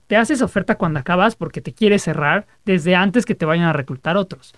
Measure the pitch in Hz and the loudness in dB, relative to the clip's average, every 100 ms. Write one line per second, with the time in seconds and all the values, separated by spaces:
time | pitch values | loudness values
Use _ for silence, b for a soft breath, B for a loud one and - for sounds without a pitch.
0 | _ 208 220 277 226 202 - 214 175 151 | _ 0 2 0 0 -2 -2 -2 -2 -4
1 | 131 180 214 - 156 143 143 - 214 202 | -2 0 0 -2 -8 -10 -12 0 2 2
2 | - 147 147 180 - _ - 185 160 180 | 0 -2 0 0 -2 _ -2 0 2 2
3 | 196 240 233 202 156 165 170 151 131 131 | 2 0 0 -2 0 2 2 0 -4 -6
4 | 156 190 185 151 - | -2 -2 -2 -8 -20